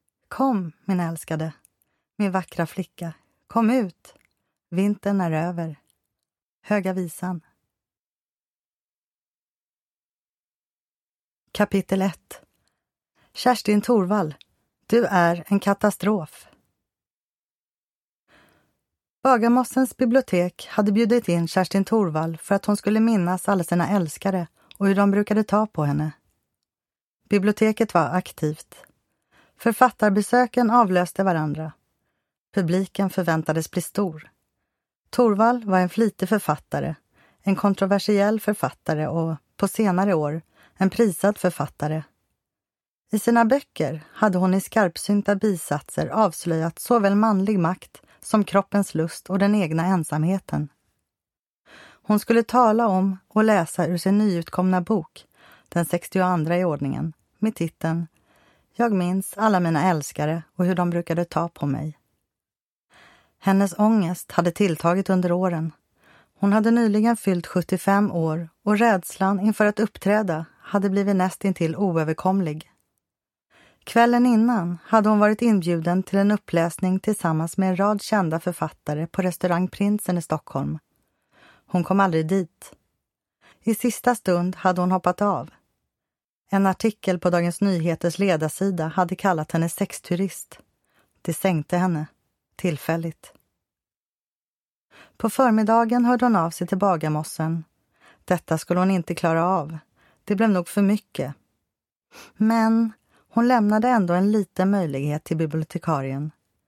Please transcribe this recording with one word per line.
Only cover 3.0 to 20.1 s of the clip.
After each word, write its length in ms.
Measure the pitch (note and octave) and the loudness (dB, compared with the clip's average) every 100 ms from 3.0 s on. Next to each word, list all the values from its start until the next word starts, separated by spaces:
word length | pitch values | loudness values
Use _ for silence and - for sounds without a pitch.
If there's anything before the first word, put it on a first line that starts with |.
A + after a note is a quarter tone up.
| E3+ - _ _ _ | -14 -14 _ _ _
kom 220 | A#3 A3 | 0 2
ut. 440 | B3+ F#3+ - - _ _ _ _ _ - | 2 -2 -8 -20 _ _ _ _ _ -8
Vintern 520 | E3+ G3+ G3+ G3+ G3+ | -2 -2 -2 -2 -2
är 100 | E3+ | 0
över." 440 | D#3+ E3+ F3 E3 D3 _ _ _ _ _ _ _ _ | -2 -2 -6 -8 -12 _ _ _ _ _ _ _ _
Höga 320 | - G#3 F#3 | -4 -2 -2
visan. 480 | F#3 F3 - F3+ F3 _ _ _ _ _ _ _ _ _ _ _ _ _ _ _ _ _ _ _ _ _ _ _ _ _ _ _ _ _ _ _ _ _ _ _ _ _ _ _ _ _ | -4 -6 -6 -8 -8 _ _ _ _ _ _ _ _ _ _ _ _ _ _ _ _ _ _ _ _ _ _ _ _ _ _ _ _ _ _ _ _ _ _ _ _ _ _ _ _ _
Kapitel 500 | - G#3 G3 - F#3+ | -4 -2 0 -2 -2
ett. 400 | F#3+ - _ - _ _ _ _ _ _ _ _ _ | -2 -4 _ -20 _ _ _ _ _ _ _ _ _
Kerstin 480 | - B3 A#3+ - G#3 | -2 0 0 2 0
Thorvall, 540 | G3+ A#3 F3+ G#3 D#3 C#3+ _ _ _ _ - | 2 2 2 0 -2 -6 _ _ _ _ 0
du 180 | A#3 A#3 | 0 2
är 380 | F#3+ E3+ F3 - | 2 2 0 0
en 120 | G3 | 0
katastrof. 880 | - G3+ G#3 - F#3+ G#3+ D3+ - - _ _ _ _ _ _ _ _ _ _ _ _ _ _ _ _ _ _ _ _ _ _ _ _ _ _ _ | 0 0 0 0 -2 -2 -4 -16 -20 _ _ _ _ _ _ _ _ _ _ _ _ _ _ _ _ _ _ _ _ _ _ _ _ _ _ _
Bagarmossens 760 | C4 B3 A#3 B3 A#3+ C4+ C4 - | 2 4 4 2 2 0 -2 0
bibliotek 680 | B3+ | 2